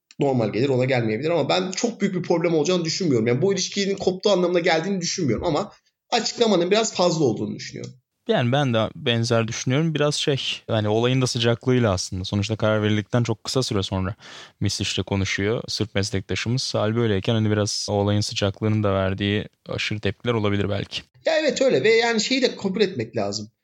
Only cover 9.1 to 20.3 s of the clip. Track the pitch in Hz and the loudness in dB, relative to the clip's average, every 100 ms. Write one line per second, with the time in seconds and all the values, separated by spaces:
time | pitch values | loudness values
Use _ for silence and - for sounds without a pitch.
9.1 | 117 117 117 113 117 - 135 165 147 147 | 0 2 2 0 -4 -2 0 0 0 0
10.1 | 147 - 135 - - - 113 104 110 120 | 0 0 -2 -2 -8 -2 0 2 2 2
11.1 | 131 127 120 117 117 127 127 113 90 - | 2 0 2 0 2 2 4 4 2 -2
12.1 | 92 92 101 98 110 110 107 107 107 98 | -6 -2 -2 0 0 2 2 2 0 0
13.1 | 123 117 113 - 135 123 104 92 95 92 | 0 0 -2 -2 -2 0 -2 -2 -2 -4
14.1 | - - - - _ 98 - 101 - - | -6 -12 -20 -20 _ -4 -2 -2 -4 -2
15.1 | 98 95 - 101 117 - - 107 98 98 | -2 -2 -2 -2 -2 -4 -6 -4 -2 -2
16.1 | 95 - 92 110 131 - 113 104 113 113 | -4 -4 -4 -2 -2 -2 -2 0 0 0
17.1 | 95 107 113 107 104 101 - - 101 101 | 0 0 0 2 2 0 -2 -2 0 2
18.1 | 104 101 - 101 - 110 110 104 95 95 | 0 -2 -2 -2 0 -2 0 0 0 0
19.1 | 95 101 101 - _ - - - 107 98 | 0 0 -2 -4 _ -10 -6 -6 -4 -4
20.1 | - 120 | -4 -2